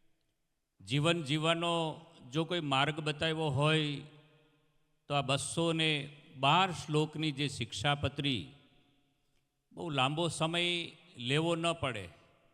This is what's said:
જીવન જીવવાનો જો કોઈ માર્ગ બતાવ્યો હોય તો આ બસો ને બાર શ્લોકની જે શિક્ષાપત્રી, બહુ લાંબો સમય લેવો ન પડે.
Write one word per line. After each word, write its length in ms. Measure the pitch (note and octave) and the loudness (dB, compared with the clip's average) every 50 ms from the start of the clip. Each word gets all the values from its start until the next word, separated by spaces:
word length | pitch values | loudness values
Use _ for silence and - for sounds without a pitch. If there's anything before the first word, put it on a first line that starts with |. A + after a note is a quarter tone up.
| _ _ _ _ _ _ _ _ _ _ _ _ _ _ _ - G2+ | _ _ _ _ _ _ _ _ _ _ _ _ _ _ _ -20 -8
જીવન 380 | G2 B2 D3 D3 E3 E3+ F3 D#3+ | -4 -2 2 2 2 2 0 0
જીવવાનો 800 | B2+ D3 D3+ D3+ E3 E3 E3 E3+ E3+ E3+ E3+ E3 D#3 C#3+ - - - - - - B2 A#2+ | -2 -2 0 2 0 0 0 0 0 0 0 0 -2 -4 -8 -12 -20 -20 -20 -16 -6 -4
જો 120 | D3+ E3 | -2 -2
કોઈ 160 | D#3 F3 F3 | 0 -2 -2
માર્ગ 400 | D#3 D3 C3+ C3 C#3+ D3+ D3+ D#3 | 0 2 2 2 2 2 0 -2
બતાવ્યો 500 | D#3 D3+ D3 D3 E3 D#3+ D#3+ D#3+ D#3+ D3+ | -4 -4 -4 -2 -2 -2 0 0 0 0
હોય 460 | C3+ C3 D3 D3+ D#3 D#3 D3+ D3 C#3+ C3+ C#3 - - - - _ _ _ _ _ _ _ _ _ _ _ _ _ _ _ _ - | 2 2 4 4 4 4 2 0 -2 -6 -10 -14 -18 -20 -20 _ _ _ _ _ _ _ _ _ _ _ _ _ _ _ _ -2
તો 60 | C#3+ | 0
આ 60 | C#3+ | 0
બસો 520 | C3+ B2 C3+ C#3 - - - - E3 E3+ E3 | 2 2 0 0 0 -2 -2 0 2 2 2
ને 440 | D#3+ D#3+ D#3+ D#3 C#3+ C#3 D3 - - - - - | 2 2 2 2 0 -2 -6 -12 -18 -20 -20 -6
બાર 360 | C3+ C3+ C#3 D3+ F3 F#3+ F#3+ E3+ | 0 4 6 6 6 6 4 0
શ્લોકની 600 | C#3 - - D3+ D3+ D#3 D#3 - D#3 D#3 D#3 C#3+ | -4 -4 0 2 2 2 2 0 -2 -2 -2 -2
જે 160 | C3 D3 C#3 | -2 -2 -4
શિક્ષાપત્રી, 1000 | - - A#2+ - - - - D3 D3 D3 D3 C#3 - - C#3 C#3+ C3 G#2 D#2+ - - - - _ _ _ _ _ _ _ _ _ _ _ _ _ _ _ _ _ _ _ _ _ - | -4 -4 -6 -6 -6 -2 0 0 0 0 0 -2 -2 -2 -2 -2 -2 -2 -4 -8 -14 -20 -20 _ _ _ _ _ _ _ _ _ _ _ _ _ _ _ _ _ _ _ _ _ -14
બહુ 180 | - F3+ E3+ | -10 -8 -4
લાંબો 380 | D3 C#3 B2+ C3+ D3+ D#3 E3+ E3 | 0 2 2 2 2 0 -2 -2
સમય 640 | - - D#3+ D#3+ E3 F3 F3 F3 F3 E3+ E3+ - - - - - - | 0 0 -2 0 0 0 0 0 -2 -2 -4 -8 -12 -18 -20 -20 -14
લેવો 380 | - A#2+ A#2+ C3+ D3+ E3 E3+ E3+ | -8 -4 0 0 2 2 2 0
ન 180 | E3 E3 E3+ E3 | 0 0 -2 -2
પડે. 360 | E3 D3+ C3+ A#2 G#2+ F#2 F2 - - - _ _ _ _ _ | -2 -2 -4 -4 -6 -8 -12 -14 -20 -20 _ _ _ _ _